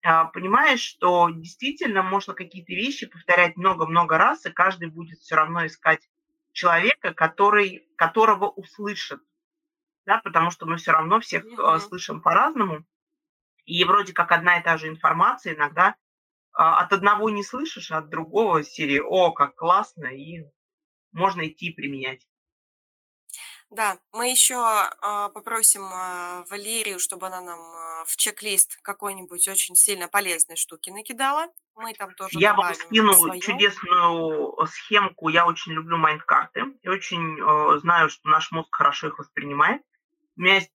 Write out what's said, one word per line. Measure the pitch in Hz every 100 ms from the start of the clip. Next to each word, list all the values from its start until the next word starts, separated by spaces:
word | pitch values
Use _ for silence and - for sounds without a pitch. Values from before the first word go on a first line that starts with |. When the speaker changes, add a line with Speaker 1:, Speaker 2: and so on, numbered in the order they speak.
Speaker 1:
а, | 175 165 165
понимаешь, | 185 185 233 302 254
что | - - 180 180 170
действительно | 165 160 - 262 302 294 196
можно | 185 196 196
какие-то | 185 185 190 170
вещи | 180 247 277 -
повторять | 170 - 175 175 175
много-много | 185 180 160 165 170 160
раз, | 214 311 180
и |
каждый | 170 185 180 170
будет | 160 170 160
всё | - 160
равно | 156 170 160
искать | - - 156 _ _ _ _ _
человека, | - 180 170 196 - 185
который, | 165 165 - 202 208 196 185 _ -
которого | 165 - 220 202 202
услышит. | - 185 _ 208 202 - 135 _ _ _ _ _ _ _ _ -
Да, | 220
потому | 196 165 170
что | 170 160
мы | 165
всё | 170
равно | 160 160 214
всех, | 226 - 220 240
э, | - 160
Speaker 2:
Мгм. | 208
Speaker 1:
слышим | 180 - 160
по-разному. | 170 175 277 311 202 156 165 _ _ _ _ _ _ _ -
И | 170
вроде | 175 208 196
как | 180 175
одна | 175 175 175
и |
та | 170 165
же | 156
информация | 160 160 160 196 254 -
иногда, | 156 143 160 190 - _ _ _ _ _
а, | - 160 170
от | 180
одного | 196 202 208 214
не | 208
слышишь, | 202 247 320 - -
а | 160
от | 156
другого | 160 160 196 220 165
из | 147
серии: | - 151 139
«О, | 147 185 180
как | 165 139 _
классно!» | 165 190 208 - 139
И | 135 147 170 151 _ _ _ _ _ _
можно | 165 190 180 160
идти | - 175
и |
применять. | 165 143 139 131 131 _ _ _ _ _ _ _ _ _ _ _ - - - _
Speaker 2:
Да, | 214 214 185 _
мы | 220 240
ещё, | 254 - 254
а, | 233 214 185 - 202 208 202
попросим, | 208 208 226 220 202 196
а, | 185 185 180 175 180 175
Валерию, | 202 202 226 208 185
чтобы | - 185 185
она | 185
нам, | 180 170
а, | 165 165 165 165 165
в | -
чек-лист | - 208 208 196 185 -
какой-нибудь | - 196 202 196 180 175 185
очень | 190 - 180
сильно | - 196 175
полезной | 202 196 165 - 165
штуки | - 160 -
накидала. | 196 214 240 269 285 339 _ _
Мы | - 226
там | 220 196
тоже | 185 190 160
Speaker 1:
Я | 202
вам | 196
Speaker 2:
добавим | 180
Speaker 1:
скину | 165 - 220 214
Speaker 2:
своё. | 190 170 180
Speaker 1:
чудесную, | - 196 202 196 180 180 175 165 160 151 143 -
э, | 160
схемку. | - - 208 190 - 160
Я | 165 175
очень | - -
люблю | 160 160 170
майнд-карты | 156 151 - - - - 269 -
и | 180
очень, | 190 - 175 165 156
э, | 147 151 151 147
знаю, | 165 170 156
что | - 151
наш | 156 -
мозг | 165 156
хорошо | - 143 139 156
их | -
воспринимает. | 143 - 143 143 160 269 _ _ _ _ _ -
У |
меня | 180 196
есть | 175